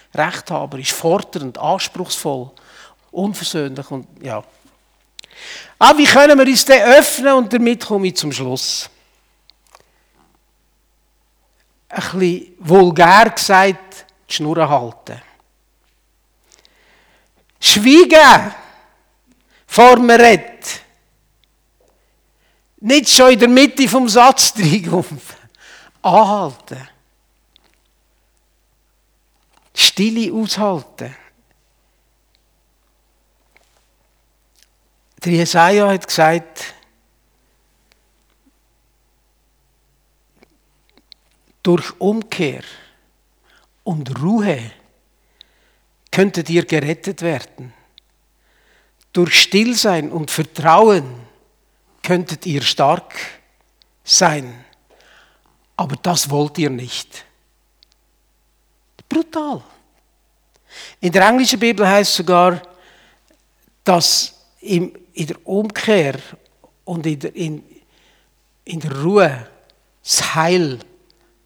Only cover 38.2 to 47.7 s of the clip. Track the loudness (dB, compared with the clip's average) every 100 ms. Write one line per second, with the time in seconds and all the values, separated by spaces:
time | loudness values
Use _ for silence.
38.2 | _ _ _ _ _ _ _ _ _ _
39.2 | _ _ _ _ _ _ _ _ _ _
40.2 | _ _ _ _ _ _ _ _ _ _
41.2 | _ _ _ _ -2 -2 -2 -8 -6 -4
42.2 | -6 -8 -8 -8 -16 -20 _ _ _ _
43.2 | _ _ _ _ _ _ -10 -10 -10 -6
44.2 | -4 -2 -2 -4 -10 -20 _ _ _ _
45.2 | _ _ _ _ _ _ _ _ _ -2
46.2 | -2 -4 -4 -4 -2 -4 -4 -8 -10 -10
47.2 | -8 -8 -12 -20 -20